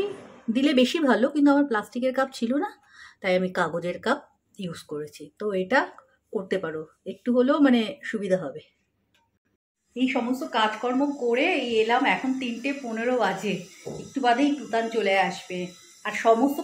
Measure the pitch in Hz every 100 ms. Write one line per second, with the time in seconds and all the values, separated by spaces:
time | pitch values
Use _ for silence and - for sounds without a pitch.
0 | 403 392 - - - 220 285 262 247 339
1 | 285 208 262 302 285 285 285 214 208 247
2 | 254 254 269 - 233 277 415 - _ -
3 | - _ 196 185 185 185 165 170 175 175
4 | 214 285 - _ _ - 185 165 - 147
5 | 151 - 156 - 214 190 185 269 359 -
6 | - _ _ 214 190 190 165 156 156 _
7 | - - - 247 254 311 277 240 208 190
8 | - 220 196 185 143 - - _ _ _
9 | _ _ _ _ _ _ _ _ _ 233
10 | 254 262 233 254 311 240 214 214 247 262
11 | 285 285 240 240 320 330 240 220 220 247
12 | 254 185 262 262 240 226 277 285 240 220
13 | 240 254 196 185 208 170 - - - -
14 | - 277 240 233 285 285 220 226 226 233
15 | 202 196 185 180 - 180 180 - - -
16 | 208 - 233 220 277 277